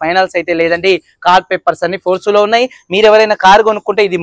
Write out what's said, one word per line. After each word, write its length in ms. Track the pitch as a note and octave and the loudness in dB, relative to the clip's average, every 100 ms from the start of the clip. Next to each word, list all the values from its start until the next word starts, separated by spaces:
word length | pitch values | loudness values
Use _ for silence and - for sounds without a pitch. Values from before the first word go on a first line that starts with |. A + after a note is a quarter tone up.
ఫైనాన్స్ 340 | D#3+ F3+ F#3+ F3+ | -4 -2 -2 -4
అయితే 160 | E3 E3+ | -4 -2
లేదండి. 320 | E3+ E3+ F#3 F3 - _ F3 | -2 -2 -2 -2 -4 _ 0
Car 200 | F#3 F3+ | 0 0
papers 300 | F3+ - - E3+ | -4 -4 -4 -4
అన్ని 120 | F#3 F3+ | -6 -4
force 240 | F#3 G#3 G#3 | -4 -2 0
లో 60 | G#3 | 0
ఉన్నాయి. 200 | A#3 B3+ - - | 0 -2 -8 -8
మీరు 140 | F#3 G#3+ | 0 2
ఎవరైనా 260 | G#3+ A3 G#3 F#3 | 4 2 0 4
car 200 | G#3 A3 | 4 2
కొనుక్కుంటే 360 | G#3+ - G3+ G3+ | -2 -4 -2 -2
ఇది 100 | F3 | -4